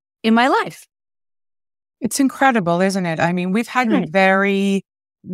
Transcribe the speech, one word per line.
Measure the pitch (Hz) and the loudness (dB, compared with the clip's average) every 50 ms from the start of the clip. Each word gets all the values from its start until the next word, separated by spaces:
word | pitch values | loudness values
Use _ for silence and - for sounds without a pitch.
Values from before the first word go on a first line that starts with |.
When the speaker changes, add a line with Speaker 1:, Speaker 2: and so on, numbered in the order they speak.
| _ _ _ _ - | _ _ _ _ 0
Speaker 1:
in | 220 220 | 2 2
my | 233 240 269 | 4 4 2
life. | 349 466 403 - - - - _ _ _ _ _ _ _ _ _ _ _ _ _ _ _ _ _ _ _ _ _ _ _ | 2 0 -2 -4 -10 -16 -20 _ _ _ _ _ _ _ _ _ _ _ _ _ _ _ _ _ _ _ _ _ _ _
Speaker 2:
It's | - 214 - - | -8 -6 -2 -2
incredible, | 277 262 - - 269 269 247 226 175 170 170 175 | -2 -2 0 0 0 2 2 2 0 0 0 0
isn't | 190 190 190 196 180 | 0 0 -2 -2 -4
it? | 170 160 151 | -4 -2 -2
I | - 170 180 | -2 -2 -2
mean, | 180 180 185 185 | -2 -2 -2 -2
we've | 226 233 - | -2 -4 -2
had | - 254 254 220 | -2 -2 0 0
Speaker 1:
Hmm. | 294 262 170 156 | 0 0 -2 0
Speaker 2:
very, | 156 196 190 190 190 190 196 202 196 196 196 196 196 196 - _ _ _ _ _ _ _ - - | 0 2 2 4 4 2 2 0 0 0 0 0 0 -2 -4 _ _ _ _ _ _ _ -14 -14